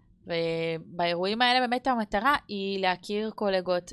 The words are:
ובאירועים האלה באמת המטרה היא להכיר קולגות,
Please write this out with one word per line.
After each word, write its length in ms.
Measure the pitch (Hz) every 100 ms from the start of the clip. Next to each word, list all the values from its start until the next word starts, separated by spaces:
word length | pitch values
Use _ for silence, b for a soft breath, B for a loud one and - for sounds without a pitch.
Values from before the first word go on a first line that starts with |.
| - _ -
ובאירועים 1160 | 170 165 165 165 160 185 175 175 175 185 220
האלה 240 | 247 254 247
באמת 200 | 247 269
המטרה 500 | 240 214 208 247 285 -
היא 320 | 202 196 196
להכיר 500 | 185 180 - 208 220
קולגות, 640 | 214 208 190 180 180 175